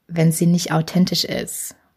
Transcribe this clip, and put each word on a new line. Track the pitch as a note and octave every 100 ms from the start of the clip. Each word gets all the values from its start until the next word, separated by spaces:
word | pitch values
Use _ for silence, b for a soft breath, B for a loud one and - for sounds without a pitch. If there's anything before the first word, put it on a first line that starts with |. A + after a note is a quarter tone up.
| -
wenn | E3+ D#3+
sie | D#3+ E3+
nicht | F3 -
authentisch | D#3+ D#3+ F3 F#3 E3
ist | - - - - - - _